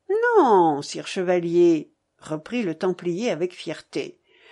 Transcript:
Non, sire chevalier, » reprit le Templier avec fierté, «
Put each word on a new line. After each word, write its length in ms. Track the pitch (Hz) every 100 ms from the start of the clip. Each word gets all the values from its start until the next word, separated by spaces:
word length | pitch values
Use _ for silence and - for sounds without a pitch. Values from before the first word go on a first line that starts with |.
| - 427 480 440
Non, 440 | 240 190 165 143
sire 240 | - 156
chevalier, » 840 | - 190 180 180 170 175 175 156 - _ _ _
reprit 440 | - 156 - 240
le 100 | 190
Templier 560 | 156 185 180 175 175 240
avec 240 | 156 180
fierté, « 640 | - 165 151 - 151 - - _ _ _